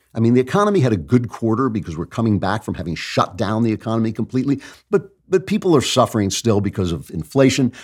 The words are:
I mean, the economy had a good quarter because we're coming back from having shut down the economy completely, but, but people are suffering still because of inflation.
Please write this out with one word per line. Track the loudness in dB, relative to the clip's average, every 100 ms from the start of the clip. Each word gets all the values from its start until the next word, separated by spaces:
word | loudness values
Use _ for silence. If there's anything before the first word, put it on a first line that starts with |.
| _
I | 0
mean, | 2
the | 4
economy | 2 2 2 2
had | 2
a | 0
good | 0 0 0
quarter | -4 -2 0 0
because | -2 -6 -8
we're | -8
coming | -2 0 0
back | 0 -4
from | -4
having | -8 -8
shut | -8 -4 -2 -2 -2
down | -2 0
the | 0
economy | -2 -2 -2 -2
completely, | -4 -4 -2 -2 -2 -6 -20 -2
but, | -2 -2 _ -2
but | -2 0
people | -2 2 2
are |
suffering | 2 2 2 2 -2
still | 0 0 2
because | 0 -2 -2
of | -4 -8
inflation. | -10 -2 4 4 4 -2 -4